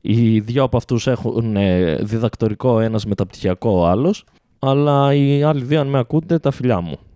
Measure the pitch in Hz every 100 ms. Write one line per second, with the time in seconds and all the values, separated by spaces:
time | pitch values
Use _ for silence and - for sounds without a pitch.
0 | - 110 117 110 107 120 131 120 - 120
1 | 135 123 117 117 113 104 101 90 90 76
2 | 104 113 113 - 110 104 131 113 113 110
3 | 104 101 92 - 95 90 - 95 85 92
4 | 151 214 - _ _ _ 135 139 147 143
5 | 139 143 139 143 147 147 123 156 139 139
6 | 123 151 160 165 135 135 127 104 87 71
7 | -